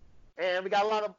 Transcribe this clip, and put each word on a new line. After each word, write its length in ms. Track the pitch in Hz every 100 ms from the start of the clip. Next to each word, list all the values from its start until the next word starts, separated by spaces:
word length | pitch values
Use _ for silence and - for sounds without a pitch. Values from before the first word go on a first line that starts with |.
| - - - -
And 260 | 185 180
we 60 | 190
got 160 | 202 214
a 20 |
lot 160 | 214
of, 120 | 208